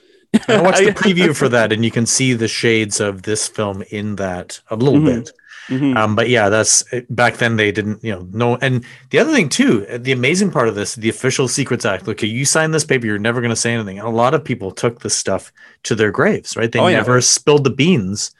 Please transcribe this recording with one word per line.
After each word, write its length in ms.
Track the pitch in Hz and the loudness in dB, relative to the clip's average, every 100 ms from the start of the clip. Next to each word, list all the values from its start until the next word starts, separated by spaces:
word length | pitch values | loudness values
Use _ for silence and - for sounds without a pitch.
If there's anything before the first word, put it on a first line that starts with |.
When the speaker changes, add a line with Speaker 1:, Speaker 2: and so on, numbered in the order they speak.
| _ _ _ - - | _ _ _ -2 2
Speaker 1:
I 120 | 220 | 4
watched 180 | 175 185 | 4 4
the 120 | 202 | 4
Speaker 2:
<laughs> 0 | |
Speaker 1:
preview 420 | 196 214 175 180 | 2 2 2 2
for 140 | 143 139 | 2 2
that, 240 | 120 107 | 2 2
and 140 | 107 113 | 2 0
you 60 | |
can 140 | 120 113 | 0 0
see 280 | - 131 | 0 0
the 160 | 120 110 | 0 -2
shades 500 | - 120 113 107 101 | -2 0 2 0 -2
of 220 | 104 98 | -4 -4
this 260 | 92 107 - | -4 -4 -4
film 360 | - 104 98 107 | -4 -4 -6 -8
in 280 | 107 104 101 | -8 -6 -6
that 420 | 98 90 85 - - | -6 -6 -10 -16 -10
a 60 | 110 | -2
little 240 | 135 139 | 2 4
Speaker 2:
Mm-hmm. 200 | 151 120 | 4 0
Speaker 1:
bit. 120 | - - _ - - | -4 -16 _ -20 -8
Speaker 2:
Mm-hmm. 260 | 131 143 120 | -2 0 2
Speaker 1:
Um, 180 | 110 104 | 0 0
but 100 | 120 | 0
yeah, 220 | 120 101 | 2 4
that's, 340 | 110 104 - - 123 - | 2 2 0 0 -6 -6
back 280 | 117 120 110 | 0 2 2
then 180 | 120 113 | 0 2
they 160 | 104 | 0
didn't, 320 | 101 104 104 | 0 -4 -6
you 80 | 113 | -8
know, 160 | 92 90 | -8 -8
no. 240 | 107 120 123 | -2 -2 0
And 260 | 135 127 120 - - | 0 -2 -4 -14 -2
the 80 | 143 | 2
other 120 | 262 | 2
thing 160 | 302 160 | 2 0
too, 380 | - 262 123 98 120 | 2 2 2 -2 -6
the 140 | 127 | -4
amazing 400 | 127 127 180 202 | 0 0 2 0
part 160 | 147 117 | 2 0
of 80 | 101 | 0
this, 200 | 101 - | -4 -4
the 120 | 110 | -4
official 400 | 107 131 131 127 | -2 -2 0 -2
Secrets 380 | - 127 117 113 | -2 -2 -2 -2
Act, 200 | 92 - | -4 -6
look, 160 | 107 | -6
you 220 | 107 113 | -4 -4
sign 280 | 143 160 160 | -2 0 0
this 120 | 156 | 0
paper, 220 | 156 131 117 | 0 0 0
you're 120 | 104 | -2
never 220 | 107 120 | -2 -2
gonna 160 | 117 113 | -2 -2
say 180 | 120 | -2
anything. 240 | 117 104 98 | -2 -4 -8
And 80 | 113 | -4
a 60 | |
lot 220 | 113 123 | 0 2
of 100 | 147 | 0
people 280 | 147 110 95 | -2 -6 -8
took 280 | - 123 117 | -4 -4 -4
this 160 | 107 - | -4 -4
stuff 380 | - 92 - _ - _ | -2 -4 -6 _ -20 _
to 120 | - 110 | -4 0
their 160 | 107 | 0
graves, 460 | 92 170 214 - - | 2 0 0 -4 -4
right? 120 | 113 | -2
They 100 | 120 | 2
Speaker 2:
Oh, 80 | 160 | 2
yeah. 100 | 160 | 2
Speaker 1:
never 240 | 110 123 | 2 2
spilled 420 | 123 - - 147 | 2 2 2 2
the 60 | 135 | 2
beans. 640 | 113 156 170 92 101 - - | 0 2 2 0 -6 -8 -12